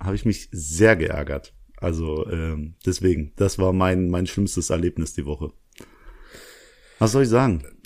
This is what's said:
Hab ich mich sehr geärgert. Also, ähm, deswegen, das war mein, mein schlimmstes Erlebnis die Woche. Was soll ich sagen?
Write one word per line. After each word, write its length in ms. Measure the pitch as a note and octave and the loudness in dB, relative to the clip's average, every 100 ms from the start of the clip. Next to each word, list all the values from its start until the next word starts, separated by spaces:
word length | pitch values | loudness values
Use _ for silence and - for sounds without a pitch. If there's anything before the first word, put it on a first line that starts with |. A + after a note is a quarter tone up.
Hab 120 | F2+ | -4
ich 120 | G#2 A#2 | -2 0
mich 240 | G2 - | -2 -6
sehr 440 | F#2 D2 D#2+ A2 G2+ | -12 -6 4 6 6
geärgert. 580 | D#2+ D#2 D2 C#2+ - - - - | 0 -4 -6 -6 -10 -20 -20 -6
Also, 500 | F2 E2 D#2+ D#2 - | -4 -2 -2 -4 -4
ähm, 480 | E2 D#2+ D#2 D#2 - F#2 | -4 -4 -4 -8 -6 -4
deswegen, 480 | F2+ F#2 D#2 D2 - | 0 2 2 -2 0
das 240 | G2 - | 0 2
war 120 | F#2 | 2
mein, 380 | F#2 F#2 F#2 F2+ | 2 2 2 2
mein 160 | F2+ F2+ | 0 -2
schlimmstes 420 | - G2+ - - | 0 -2 -2 -2
Erlebnis 420 | E2+ F2 - D#2 | 0 0 -2 -6
die 120 | - C#2+ | -6 -6
Woche. 260 | D2 D2+ - _ - - - - - - - - - - _ - - | -6 -8 -12 _ -20 -20 -20 -20 -20 -20 -20 -20 -20 -20 _ -14 0
Was 120 | A2 | 2
soll 100 | B2+ | 4
ich 60 | B2+ | 4
sagen? 340 | A#2 C3 E2 - - | 4 4 2 -4 -16